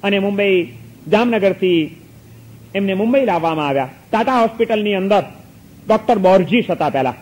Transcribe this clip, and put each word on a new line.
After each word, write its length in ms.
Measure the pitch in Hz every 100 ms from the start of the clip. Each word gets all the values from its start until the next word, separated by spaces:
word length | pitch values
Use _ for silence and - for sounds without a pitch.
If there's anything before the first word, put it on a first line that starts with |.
અને 160 | 202 202
મુંબઈ, 460 | 196 202 202 185 170 - - - -
જામનગરથી 840 | 208 240 226 196 185 190 170 151 - - - - - - - - 196
એમને 180 | 196
મુંબઈ 320 | 190 220 269 247
લાવવામાં 420 | 175 165 156 147
આવ્યા. 220 | 139 131 - -
ટાટા 300 | 214 233 254
હોસ્પિટલની 520 | 226 226 226 220 208
અંદર 300 | 196 196 202 143 - - - - - -
ડોક્ટર 280 | 220 - 233
બોર્જીસ 480 | 185 190 165 226 202
હતા 200 | 170 151
પહેલા. 240 | 135 131 117